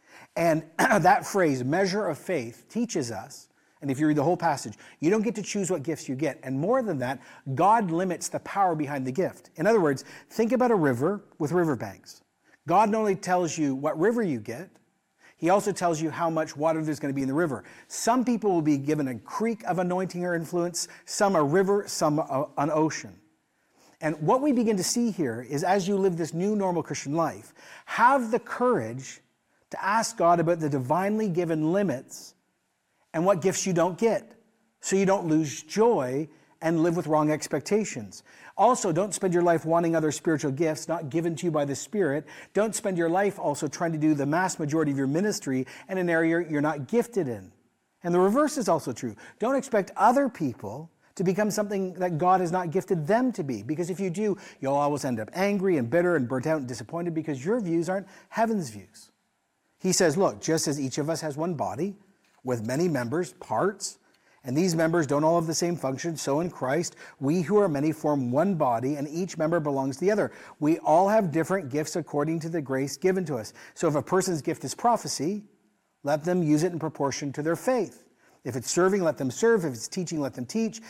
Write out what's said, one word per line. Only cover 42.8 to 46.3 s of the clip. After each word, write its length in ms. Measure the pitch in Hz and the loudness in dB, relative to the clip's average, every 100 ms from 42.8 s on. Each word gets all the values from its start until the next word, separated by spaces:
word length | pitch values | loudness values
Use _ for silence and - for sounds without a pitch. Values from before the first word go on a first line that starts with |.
| 202 180 | -4 0
your 120 | 165 | 2
life 300 | 180 202 - | 2 0 -2
also 280 | 165 139 147 | -4 -4 -6
trying 260 | - 170 | -4 -4
to 40 | 160 | 2
do 160 | 156 | 2
the 120 | 147 143 | 2 2
mass 340 | 160 185 - | 2 0 -2
majority 320 | 147 160 151 | -2 0 0
of 60 | 139 | 0
your 100 | 135 | 0
ministry 580 | 156 208 - 147 131 127 - - | 0 0 -2 -2 -2 -4 -10 -8
in 100 | 190 | -2
an 120 | 175 | 0
area 360 | 165 165 | 2 2